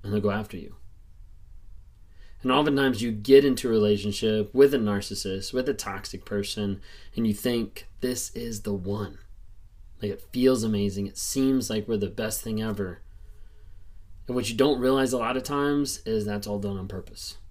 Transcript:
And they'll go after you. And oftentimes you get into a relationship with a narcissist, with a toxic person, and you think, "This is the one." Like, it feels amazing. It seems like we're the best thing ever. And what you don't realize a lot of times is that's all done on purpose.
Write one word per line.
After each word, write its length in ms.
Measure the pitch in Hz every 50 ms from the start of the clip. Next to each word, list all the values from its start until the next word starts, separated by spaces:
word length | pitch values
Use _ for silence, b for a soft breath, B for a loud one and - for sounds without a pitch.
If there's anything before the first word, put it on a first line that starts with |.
| -
And 100 | 101 104
they'll 80 | 107
go 100 | 98 104
after 260 | 98 107 107 - - 90
you. 180 | - - - - - - - - - - - - - - - - - - - - - - - - - - - - - b b b b b b b
And 100 | - 131 127
oftentimes 480 | 139 151 151 143 139 139 131 123 104
you 100 | 120 120
get 320 | 110 107 104 117 135 139 143
into 240 | 139 127 123 - 123
a 40 |
relationship 840 | 113 110 104 104 104 101 98 104 101 - - 110 107 107 104 104 -
with 180 | 123 139 139 143
a 40 | 131
narcissist, 760 | 110 104 101 101 95 - 101 95 - 98 95 95 98 -
with 160 | - 127 127 139
a 60 | 139
toxic 500 | - - 101 95 98 - - - 98 -
person, 560 | - 104 101 101 - - 107 104 101 98 101 B B B B B B B
and 120 | - 117 110
you 60 | 104
think, 540 | 104 - 123 120 117 113 104 - - - - - -
"This 340 | - 127 123 - - - -
is 280 | 113 120 117 110 101
the 120 | - 107 101
one." 440 | 98 90 98 101 107 104 85 71 - - - - - - - - - - - - - - - - -
Like, 100 | - 104
it 100 | 98 - - -
feels 320 | - 123 127 131 131 117 110
amazing. 440 | 113 107 101 101 101 92 98 101 101
It 100 | - -
seems 520 | - - - 139 135 135 135 131 120 -
like 160 | 110 110 104
we're 120 | - 113 104
the 100 | 101 92
best 340 | - - 110 110 107 -
thing 200 | - 113 110 107
ever. 400 | 110 113 107 98 101 92 87 - - b b b b b b b b b b b b b b b b b b b b b - - -
And 100 | - 123
what 140 | 127 120 101
you 60 | 117
don't 240 | 110 147 147 143 123
realize 320 | 123 131 131 135 135 123
a 60 | 127 123
lot 180 | 113 117 127
of 80 | 131 127
times 580 | - 143 143 143 143 147 147 143 135 - - -
is 180 | 113 110 107 104
that's 240 | 104 104 104 104 104
all 120 | 104 101
done 180 | 101 101 98 95
on 100 | 95 98
purpose. 500 | 95 95 90 - - - - - - - - -